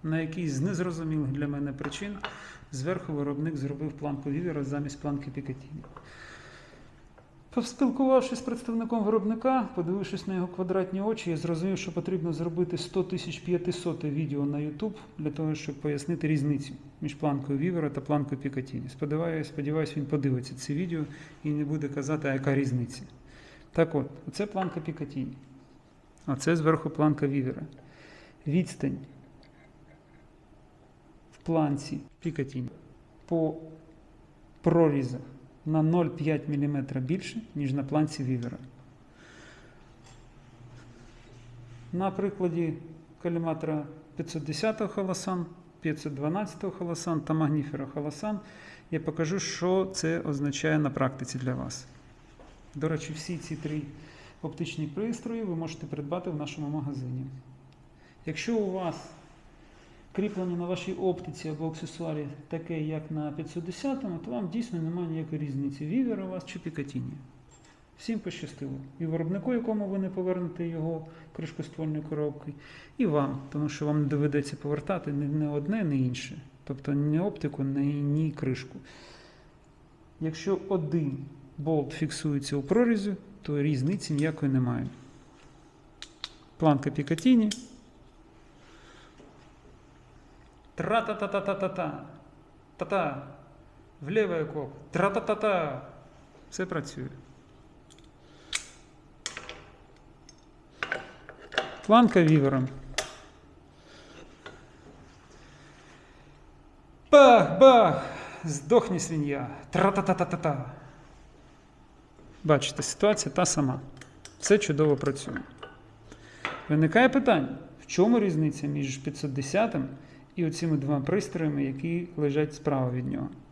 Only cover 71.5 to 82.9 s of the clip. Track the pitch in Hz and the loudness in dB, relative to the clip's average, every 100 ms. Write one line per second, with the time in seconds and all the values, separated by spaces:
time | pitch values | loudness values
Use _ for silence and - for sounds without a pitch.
71.5 | - 143 - 160 151 151 151 151 147 - | -8 -10 -4 -2 -2 -2 -2 -2 -4 -10
72.5 | 139 - - - - 220 147 139 135 135 | -12 -16 -20 -18 0 4 4 2 -2 -4
73.5 | 147 151 147 147 151 143 147 147 147 143 | -2 -2 0 0 2 2 2 2 2 0
74.5 | - 147 147 147 185 - 143 143 151 147 | -6 -4 -4 -2 -4 -2 -2 0 0 0
75.5 | 147 143 220 180 135 127 123 - - - | 0 0 0 2 2 2 0 -8 -12 -14
76.5 | - - 135 147 143 147 151 196 202 147 | -20 -10 -6 0 2 2 2 0 -2 -4
77.5 | 147 135 139 143 147 143 147 160 156 131 | -2 -2 2 2 2 2 2 2 0 -2
78.5 | 131 - - - - - - - - - | -2 -6 -16 -18 -20 -20 -20 -20 -20 -20
79.5 | - - - - - - - 160 156 - | -20 -20 -20 -20 -20 -20 -6 -6 -4 0
80.5 | 190 190 190 151 165 143 131 - - - | 0 0 -2 2 0 0 -2 -10 -16 -16
81.5 | - 143 160 139 - 156 - 151 143 139 | -6 0 2 0 -2 -4 -2 0 0 0
82.5 | 143 135 214 240 | -2 4 4 6